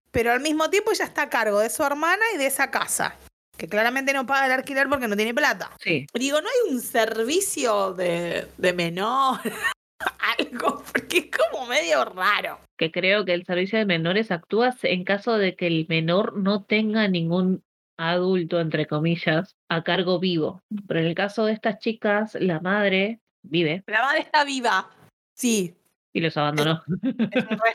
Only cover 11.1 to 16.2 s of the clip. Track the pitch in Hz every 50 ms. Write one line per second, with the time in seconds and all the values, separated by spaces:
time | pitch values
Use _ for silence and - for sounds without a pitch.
11.1 | - 349 - - - - 640 659 523 277 247 233 247 302 339 330 302 262 - 226
12.1 | 180 185 185 208 208 185 - - - - - _ _ - 165 160 - 180 180 185
13.1 | 202 214 185 185 175 175 180 - 180 180 185 196 226 220 214 196 175 165 160 170
14.1 | 185 214 226 - 185 165 - - 196 220 240 247 240 - - - 185 185 185 -
15.1 | 196 202 - 240 226 214 196 185 170 - 180 170 165 160 160 - 165 160 160 165
16.1 | 175 196